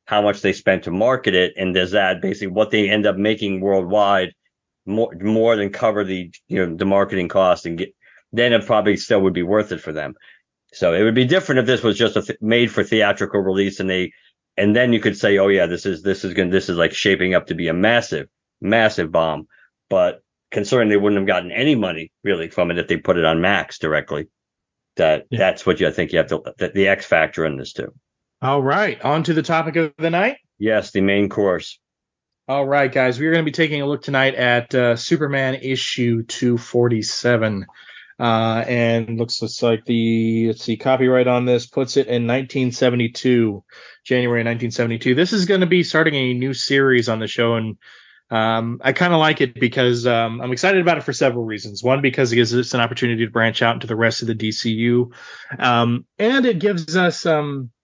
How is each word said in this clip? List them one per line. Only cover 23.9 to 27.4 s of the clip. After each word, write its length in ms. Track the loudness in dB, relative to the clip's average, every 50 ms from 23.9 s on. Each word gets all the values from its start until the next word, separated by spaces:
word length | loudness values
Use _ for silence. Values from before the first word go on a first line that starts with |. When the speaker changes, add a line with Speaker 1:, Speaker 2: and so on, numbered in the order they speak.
| -2 -2 -2 -4 -6 -8 -8 -10 _ _ _ _ _ _ _ _ _ _ _ _ _
Speaker 1:
that, 280 | 0 2 2 2 0 -2 -4
Speaker 2:
Yeah. 80 | -2 0
Speaker 1:
that's 260 | 0 0 0 0 0
what 160 | 0 0 2
you, 80 | 0 -2
I 20 |
think 220 | 0 -2 -4 -2
you 60 | 0 -2
have 100 | 0 0
to, 140 | -4 -6 -6 -10 -8 -6
the, 100 | -6 -4
the 200 | 0 2 2 2
X 180 | 2 0 0
factor 400 | 0 2 2 2 0 -2 -4